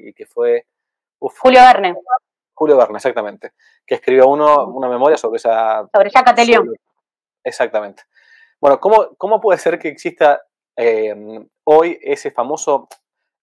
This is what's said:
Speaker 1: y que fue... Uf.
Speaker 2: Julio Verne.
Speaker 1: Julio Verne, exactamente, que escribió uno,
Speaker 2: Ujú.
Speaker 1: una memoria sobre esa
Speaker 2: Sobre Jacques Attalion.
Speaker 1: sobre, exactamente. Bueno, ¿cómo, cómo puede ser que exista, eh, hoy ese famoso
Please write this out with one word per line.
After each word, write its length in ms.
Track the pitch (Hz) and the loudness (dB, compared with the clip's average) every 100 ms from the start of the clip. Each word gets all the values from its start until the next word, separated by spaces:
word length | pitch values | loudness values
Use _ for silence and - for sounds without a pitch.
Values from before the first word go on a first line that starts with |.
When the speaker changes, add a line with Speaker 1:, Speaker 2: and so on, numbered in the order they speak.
| 107 | -18
Speaker 1:
y 60 | |
que 120 | - 107 | -20 -16
fue... 400 | - 120 120 - _ _ _ _ _ | -6 -4 -4 -6 _ _ _ _ _
Uf. 180 | - - | -14 -2
Speaker 2:
Julio 220 | 262 254 | 4 8
Verne. 360 | 254 226 190 175 - 370 - _ _ | 8 6 0 -8 -8 -8 -8 _ _
Speaker 1:
Julio 240 | - 151 135 | -6 0 2
Verne, 180 | 110 104 | 2 -2
exactamente, 560 | 135 117 104 101 110 _ _ _ _ | -6 -6 -8 -12 -20 _ _ _ _
que 100 | 123 | -6
escribió 340 | - 131 131 | 0 4 4
uno, 340 | 147 151 147 | 4 2 2
Speaker 2:
Ujú. 140 | 110 127 | 0 -6
Speaker 1:
una 100 | 127 | -6
memoria 300 | 123 139 151 | -2 0 0
sobre 180 | 113 113 | -2 -4
esa 500 | 117 113 110 110 101 | -2 -2 -2 -4 -2
Speaker 2:
Sobre 160 | 208 202 | 0 2
Jacques 220 | 262 247 | 2 2
Attalion. 340 | 240 233 233 - | 0 2 0 0
Speaker 1:
sobre, 140 | - _ _ _ _ _ _ | -8 _ _ _ _ _ _
exactamente. 600 | - - 120 107 104 98 _ _ _ _ _ _ | -14 -6 -6 -6 -8 -14 _ _ _ _ _ _
Bueno, 180 | 143 135 | 0 2
¿cómo, 300 | 190 220 185 - | 2 2 2 -6
cómo 240 | 196 214 | -4 -2
puede 180 | 208 175 | 0 -2
ser 180 | - 170 | -2 -6
que 120 | 160 | -8
exista, 540 | 143 147 - 151 - - _ _ - | -10 -12 -2 0 0 -6 _ _ -4
eh, 680 | 117 110 107 104 107 110 - _ - | -2 -2 -4 -8 -16 -20 -20 _ 2
hoy 340 | 156 170 170 | 2 2 -4
ese 300 | - 143 147 | -8 -8 -8
famoso 560 | - 123 147 - 139 - - _ _ _ _ | -8 -8 -8 -4 -6 -6 -20 _ _ _ _